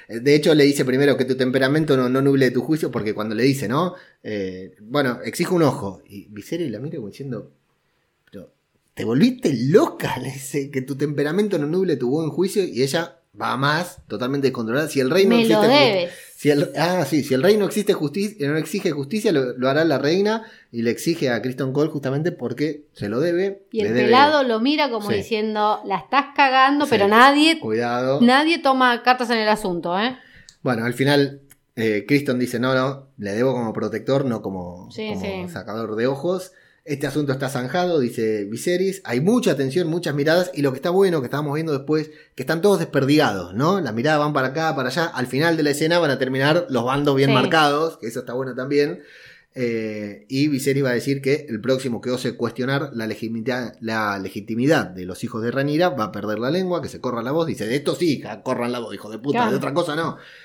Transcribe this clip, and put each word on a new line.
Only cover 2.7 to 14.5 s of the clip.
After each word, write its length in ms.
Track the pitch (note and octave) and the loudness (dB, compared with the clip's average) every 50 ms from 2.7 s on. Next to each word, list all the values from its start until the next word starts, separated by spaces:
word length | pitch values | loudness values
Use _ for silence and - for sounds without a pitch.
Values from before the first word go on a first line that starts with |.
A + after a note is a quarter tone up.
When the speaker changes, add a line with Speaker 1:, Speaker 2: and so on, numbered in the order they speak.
| D#3 D3+ F#3+ D3+ | 0 -2 -2 -2
Speaker 1:
porque 240 | B2 A#2+ G#2 G#2+ G2+ | -4 -2 -2 -2 -2
cuando 200 | - G#2+ A2 A2 | -4 -4 -4 0
le 80 | A2 A#2 | 2 2
dice, 260 | C#3 C3+ C3+ A2+ G2+ | 2 2 2 -2 -2
¿no? 260 | A#2 D3 F3 F3+ F#3 - - - _ _ - | 0 0 0 -2 -4 -8 -16 -20 _ _ -12
Eh, 520 | A2 G#2+ G2+ G2 F#2+ F#2 F#2 F#2+ F#2+ - - G#2+ | -8 -6 -6 -6 -6 -8 -10 -14 -16 -18 -20 -12
"Bueno, 380 | G#2+ B2 D3 C#3 B2+ A#2+ G2+ - | -4 -2 0 0 0 -2 -4 -6
exijo 300 | A#2 A2+ - F3 F3 F#3 | -8 -6 -4 -2 0 2
un 80 | F3 E3 | 2 4
ojo". 400 | C#3 - - G2+ G2 F#2+ - - | 2 2 0 -4 -8 -10 -10 -16
Y 200 | _ - - - - | _ -18 -18 -18 -16
Viserys 420 | G#2 G#2 G2+ - E3 E3+ F3 C#3+ | -16 -16 -10 -8 -6 -6 -6 -6
la 80 | G#2+ G#2 | -8 -8
mira 180 | B2+ D#3 E3 | -10 -10 -10
como 120 | D#3+ A2+ G2+ | -10 -12 -12
diciendo, 440 | F#2+ - C#3 C#3 A#2+ G#2+ - - _ _ _ _ _ _ _ _ _ _ _ _ _ _ _ _ | -14 -12 -12 -10 -10 -10 -10 -14 _ _ _ _ _ _ _ _ _ _ _ _ _ _ _ _
"Pero, 220 | - G2+ E2 - _ _ _ _ _ _ _ _ _ | -20 -20 -20 -20 _ _ _ _ _ _ _ _ _
¿te 120 | - - | -6 -4
volviste 480 | G#2+ A#2 C3 - C4 A#3+ - - - C#3+ | 0 0 2 2 0 0 -2 -2 -2 0
loca?", 640 | A2 A#2+ C3+ D#3+ A3+ E4 - - - - E3+ - - | 0 2 4 6 6 4 4 0 -4 -6 -6 -6 -6
le 120 | C3 C3+ | -6 -8
dice, 400 | C3+ - - - - C#3+ C#3 C3+ | -10 -10 -10 -6 -6 -6 -6 -4
"que 120 | C3+ C3 B2+ | -6 -6 -6
tu 140 | C3 C#3 | -6 -4
temperamento 640 | C3 D3 D3 D3 C#3+ C#3+ D3 D#3+ F#3+ G#3+ G#3 G3 E3 | -4 -4 -2 -2 -2 -2 -2 0 0 0 0 0 -2
no 80 | D3 | -2
nuble 300 | D3 D#3+ F#3 F#3+ F3 D#3 | -2 -2 0 0 0 0
tu 140 | C3 B2+ A#2+ | 0 0 -2
buen 180 | C3+ D#3 E3 D3+ | -2 -2 -2 -2
juicio", 360 | C3+ D3 F3+ F#3+ - G#3+ F#3 | -2 -2 -2 0 0 -2 -2
y 180 | E3 - A2 C3 | -2 -2 -2 -2
ella 360 | C#3 C3+ E3+ E3 E3+ - _ _ _ _ G#2 | 0 0 -2 -4 -6 -10 _ _ _ _ -8
va 160 | A#2 A2+ A#2 | -6 -4 -2
más, 420 | B2 C3+ C#3+ D3+ D#3 F3+ F3 - - - - | 0 0 0 0 0 -2 -6 -10 -16 -14 -10
totalmente 400 | A2 G#2 B2 B2+ C#3 C#3+ C3+ | -8 -6 -4 -4 -2 0 0
descontrolada. 400 | C3 | 0